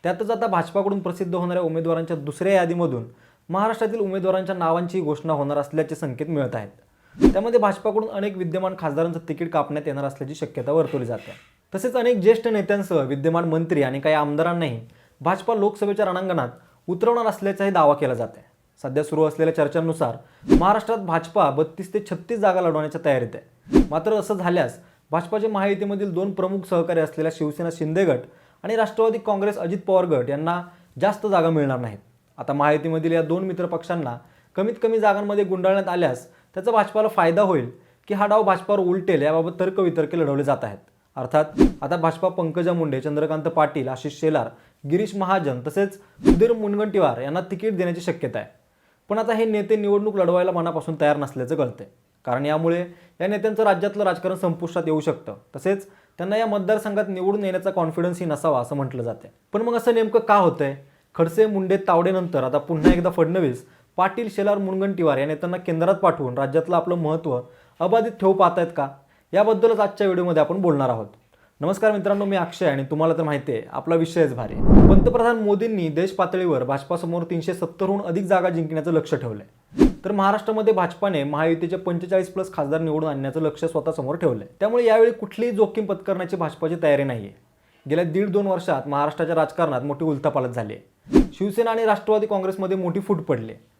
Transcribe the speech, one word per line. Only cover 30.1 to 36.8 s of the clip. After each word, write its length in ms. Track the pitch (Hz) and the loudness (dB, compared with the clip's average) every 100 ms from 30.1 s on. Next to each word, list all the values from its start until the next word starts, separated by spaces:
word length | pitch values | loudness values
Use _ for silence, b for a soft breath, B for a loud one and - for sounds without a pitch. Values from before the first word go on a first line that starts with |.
| 139 120 | 0 0
यांना 320 | 139 160 175 175 B B 127 | -2 -2 -4 -6 B B -2
जास्त 260 | 190 202 214 | 0 0 2
जागा 220 | 185 165 | 2 4
मिळणार 300 | 160 139 127 | 2 0 -2
नाहीत. 200 | 117 101 _ _ _ - | -6 -10 _ _ _ -12
आता 160 | 123 | -6
महायुतीमधील 580 | 143 147 151 165 160 160 | 2 2 2 0 -2 0
या 100 | 165 | 0
दोन 220 | 160 175 | 0 -2
मित्र 220 | 190 180 175 | -2 -4 -4
पक्षांना 520 | 170 - 170 135 117 b b b - | -6 -4 -6 -4 -10 b b b -4
कमीत 180 | 208 233 | -4 0
कमी 160 | 247 226 | 0 2
जागांमध्ये 440 | 214 202 208 208 | 2 2 0 0
गुंडाळण्यात 440 | 196 185 190 196 185 | 0 0 2 2 0
आल्यास 400 | 180 156 123 - b b 185 | 0 0 -2 -10 b b -4
त्याचा 160 | 202 | -2
भाजपाला 360 | 226 | 0